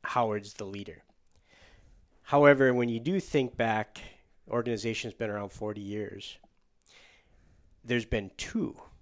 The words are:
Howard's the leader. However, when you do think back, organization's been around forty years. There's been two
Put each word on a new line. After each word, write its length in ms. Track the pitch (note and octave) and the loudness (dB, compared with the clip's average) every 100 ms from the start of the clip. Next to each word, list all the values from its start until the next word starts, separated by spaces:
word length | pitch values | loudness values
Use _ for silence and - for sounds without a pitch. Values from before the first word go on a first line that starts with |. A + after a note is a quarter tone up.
Howard's 500 | - C3 A2+ G#2 G2+ | -2 0 0 0 -6
the 100 | - | -12
leader. 380 | G2+ G2 G2 - _ _ _ _ _ - - - - - _ _ | -12 -10 -12 -16 _ _ _ _ _ -20 -20 -20 -20 -20 _ _
However, 500 | - C#3+ C#3+ C#3 C3+ | 0 6 8 8 6
when 160 | B2 A#2+ | 4 0
you 120 | A#2 | -2
do 180 | B2 F#3+ | -2 -2
think 360 | - D3+ B2 - | 0 0 0 0
back, 420 | A2+ G#2+ G#2+ - - - _ _ - | 0 0 -2 -10 -18 -20 _ _ -4
organization's 680 | A#2 A#2+ A2+ A2+ A2 A#2+ | -2 0 -2 -2 -4 -6
been 160 | - A2 | -6 -4
around 200 | G#2 G2+ | -4 -8
forty 300 | - G#2+ G#2 | -8 -8 -6
years. 580 | G2+ G#2 G#2 G2 - - _ _ _ _ _ - - - _ _ _ _ _ _ | -6 -6 -6 -8 -14 -18 _ _ _ _ _ -20 -20 -20 _ _ _ _ _ _
There's 200 | A#2 A#2+ | -2 -2
been 260 | A2+ A2+ G2 - | 0 -4 -4 -10
two 400 | - A3+ F3+ - - - | -6 -2 -4 -6 -20 -20